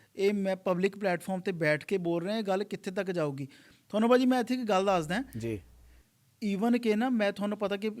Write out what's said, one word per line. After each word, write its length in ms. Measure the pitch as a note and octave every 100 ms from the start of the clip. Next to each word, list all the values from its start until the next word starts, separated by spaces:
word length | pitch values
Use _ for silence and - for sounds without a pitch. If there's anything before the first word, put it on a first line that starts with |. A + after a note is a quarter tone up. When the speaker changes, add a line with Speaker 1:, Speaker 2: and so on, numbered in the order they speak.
| _ -
Speaker 1:
ਇਹ 180 | G3
ਮੈਂ 220 | G#3 F#3+ F#3
ਪਬਲਿਕ 420 | G3 F3+ G3 G3
ਪਲੇਟਫਾਰਮ 420 | G3+ F3 - F#3
'ਤੇ 120 | G3
ਬੈਠ 340 | F3 D#3 D3+ -
ਕੇ 120 | G3
ਬੋਲ 260 | E3+ E3+
ਰਿਹਾ, 140 | F3+ A3+
ਇਹ 60 |
ਗੱਲ 200 | G3+ F#3+
ਕਿੱਥੇ 280 | G#3 G3+ G3+
ਤੱਕ 200 | F#3+ F#3+
ਜਾਊਗੀ?" 360 | F3 D3+ C3+ C3+ - - - _
ਤੁਹਾਨੂੰ 200 | G#3 A#3
ਭਾਜੀ 160 | B3+ B3+
ਮੈਂ 140 | B3+
ਇੱਥੇ 140 | A#3+
ਇੱਕ 100 | B3+
ਗੱਲ 220 | A3 F#3+ G3
ਦੱਸਦਾ। 380 | F#3 D#3 G3 C4+ A2+
Speaker 2:
ਜੀ। 220 | A#2 G#2 - - - - _ _ _ - G#3 G3
Speaker 1:
Even 240 | A#3 A#3+
ਕਿ 160 | A#3+ G#3+
ਨਾ, 140 | C4
ਮੈਂ 220 | A#3 G3+
ਤੁਹਾਨੂੰ 260 | G3+ G#3 G#3
ਪਤਾ 200 | G3+ G3+
ਕਿ 140 | G#3+ A3